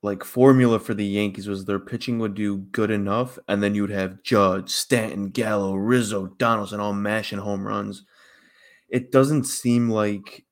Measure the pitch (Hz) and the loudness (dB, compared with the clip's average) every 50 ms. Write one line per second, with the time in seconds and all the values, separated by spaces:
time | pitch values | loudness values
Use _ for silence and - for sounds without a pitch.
0 | - 101 101 98 - - - 123 127 135 135 131 127 120 113 107 - - 113 101 | -4 -4 -6 -6 -8 -8 2 6 8 8 8 8 6 4 4 2 0 -4 -4 -4
1 | 104 101 98 104 104 104 95 101 98 104 101 95 95 98 101 98 - - - 110 | -2 -2 0 0 0 -2 -2 -6 -8 -8 -8 -8 -4 -4 -4 -4 -4 -8 -10 -8
2 | - - 120 113 113 107 98 101 107 104 101 98 98 95 - - 110 107 110 101 | -6 -4 -4 -2 -2 -4 -4 -4 -4 -2 -4 -4 -8 -8 -2 -2 0 0 0 -2
3 | 101 98 101 113 127 127 - - - - 101 101 104 101 104 104 104 98 101 98 | 0 0 0 -2 -2 -4 -6 -16 -4 -2 -2 0 0 0 0 0 -2 -2 -2 -4
4 | 95 92 95 - _ - 123 107 101 95 92 98 92 - - - - - 131 120 | -4 -4 -6 -10 _ 2 4 4 4 4 2 0 -4 -6 -6 -6 0 0 0 0
5 | 110 110 69 101 101 98 - 120 113 110 107 104 98 95 98 98 98 113 123 127 | 0 -2 -6 -6 -6 -6 -4 -4 -2 0 0 0 0 0 -2 -2 2 2 2 2
6 | 117 101 110 98 95 92 - _ 127 117 117 107 104 98 110 104 104 104 101 101 | 2 0 -2 -4 -6 -8 -4 _ 0 2 2 0 -2 -6 -6 -4 -4 -2 -2 -2
7 | 101 104 107 110 104 - 104 101 101 104 101 98 98 104 107 104 101 104 98 98 | -2 0 -2 -2 -2 -4 -8 -6 -4 -4 -4 -4 -4 -4 -4 -4 -6 -6 -10 -12
8 | - _ _ _ - - _ _ _ _ _ _ _ - - _ _ _ - 127 | -18 _ _ _ -20 -20 _ _ _ _ _ _ _ -20 -20 _ _ _ -4 -4
9 | 127 - - 135 135 139 151 147 127 - - - - 123 120 120 120 117 110 107 | -4 2 4 4 4 6 2 0 0 -2 -6 -2 0 2 2 4 2 2 2 2
10 | 107 104 104 98 98 - - - _ _ | 0 0 -2 -4 -8 -14 -20 -20 _ _